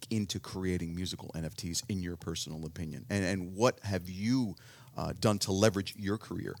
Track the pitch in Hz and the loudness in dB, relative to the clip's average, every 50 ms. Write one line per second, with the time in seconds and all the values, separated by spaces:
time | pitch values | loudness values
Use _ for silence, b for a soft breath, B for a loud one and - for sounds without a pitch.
0 | - - 113 110 104 95 - 104 - - - 95 95 92 90 87 85 82 85 87 | -4 -2 0 0 0 0 -2 -6 -6 -6 -4 -2 0 2 2 2 0 -2 -2 -2
1 | 92 85 87 - - - - 78 82 78 - - - 87 82 - - - 107 95 | -2 -4 -4 -6 -8 -8 -6 -4 -4 -4 -6 -6 -6 -4 -2 -2 -2 -2 -2 -2
2 | 90 87 87 - - 87 82 80 - - 78 80 78 76 78 92 85 78 71 65 | -2 -2 -4 -4 -4 -4 -4 -4 -4 -6 -6 -6 -6 -6 -6 -6 -6 -6 -6 -8
3 | - - 101 101 98 90 101 98 90 87 92 95 113 127 - - - 104 98 90 | -4 -2 0 2 2 2 2 0 -2 -4 0 4 4 4 4 4 -2 -2 0 0
4 | 87 90 92 92 104 113 127 135 123 104 85 - B B B B B B B - | -2 -2 -6 -2 2 2 2 2 2 0 -4 -8 B B B B B B B -4
5 | 80 80 - - - 113 104 98 - - 95 95 104 113 92 101 92 - - - | -2 -2 0 2 4 4 4 4 2 2 4 6 8 6 6 6 0 -2 -4 -4
6 | 104 98 101 - - - 90 - - - - - | -2 0 0 -2 -2 -4 -6 -4 -4 -4 -6 -8